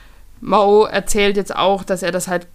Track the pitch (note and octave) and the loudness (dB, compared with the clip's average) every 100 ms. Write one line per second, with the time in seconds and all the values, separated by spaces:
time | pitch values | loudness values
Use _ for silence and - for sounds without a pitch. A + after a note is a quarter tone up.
0 | - - - - - G3+ G3+ G#3 A3 G3+ | -20 -20 -20 -14 -2 2 4 4 4 0
1 | G3 G#3+ G3+ G3+ F#3+ - F3 G3 F#3+ F#3 | -2 0 2 0 -4 -2 0 0 -2 -4
2 | F3+ F3+ F3+ F3+ F3 | -4 -4 -4 -6 -8